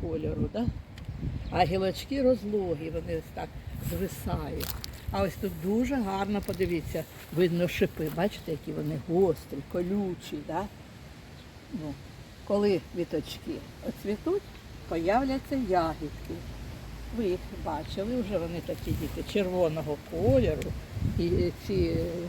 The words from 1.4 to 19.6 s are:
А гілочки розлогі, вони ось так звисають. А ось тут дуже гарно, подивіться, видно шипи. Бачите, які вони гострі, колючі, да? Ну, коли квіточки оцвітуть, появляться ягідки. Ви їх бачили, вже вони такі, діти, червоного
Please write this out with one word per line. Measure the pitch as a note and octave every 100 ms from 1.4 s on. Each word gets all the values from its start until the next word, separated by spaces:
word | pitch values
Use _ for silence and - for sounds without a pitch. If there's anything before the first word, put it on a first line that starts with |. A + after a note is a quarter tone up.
| -
А | D#3+
гілочки | E3 F#3+ F#3+ - - C#4
розлогі, | B3+ A#3+ G3+ G#3 F3+ D3+ D#3+
вони | E3 E3 D#3+
ось | -
так | - D#3+ - - - -
звисають. | E3+ F#3+ - - E3+ C#3+ D3+ - - - - -
А | G3
ось | G3+ -
тут | G3 E3
дуже | F3 A3 B3+
гарно, | C4+ G3 F#3+ G3 G#3 G3
подивіться, | F3+ F#3 E3+ - E3+ D3+ - - D3+
видно | F3+ E3+ F3
шипи. | - F3+ - D3+ D3+
Бачите, | G3+ - -
які | D3 -
вони | D#3 D3+ D#3 F3
гострі, | E3+ F#3+ D#3 - C#3+ -
колючі, | F3+ F3+ G3+ F#3+ E3+ - D3+ C#3+
да? | D#3+ G#3 - - - - - - - - - -
Ну, | G#3+ D3+ C#3 - - - -
коли | - G3+ G#3 F3+ -
квіточки | F3 E3 D#3+ - - - - - - -
оцвітуть, | - G3+ G#3+ D#4+ G4 - - - - -
появляться | E3 E3 A3+ C4+ C4+ - C#4 G#3+
ягідки. | F#3 E3 D#3 D3+ - - E3 D#3+ - - - - - - A#3
Ви |
їх | G#3 F3+ - F#3+
бачили, | - D3+ D#3 - G#3 B3+
вже | G3 F#3+
вони | E3 E3+ -
такі, | E3 -
діти, | - D3+ E3 D#3
червоного | G#3 F#3 F3+